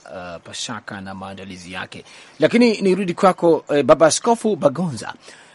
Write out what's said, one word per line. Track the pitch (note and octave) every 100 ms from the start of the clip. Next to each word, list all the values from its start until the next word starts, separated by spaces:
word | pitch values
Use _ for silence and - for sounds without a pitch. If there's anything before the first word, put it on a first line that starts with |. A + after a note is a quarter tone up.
| -
uh, | F#3 F3+ E3+
Pasaka | - - - A2+ - G2+
na | F#2+ F#2+
maandalizi | F#2+ G2 G2 F2+ F2
yake. | F#2 F#2+ F#2 - - - -
Lakini | D3+ A#3 A#3+ G#3
nirudi | F#3+ F3+ F#3
kwako, | E3 F#3+ F3+ E3+ D3 - C#3+
e, |
Baba | C3 D3+ D#3
Askofu | - - A#3 A3 F3
Bagonza. | C#3 C3 F3+ A#2+ - - - - -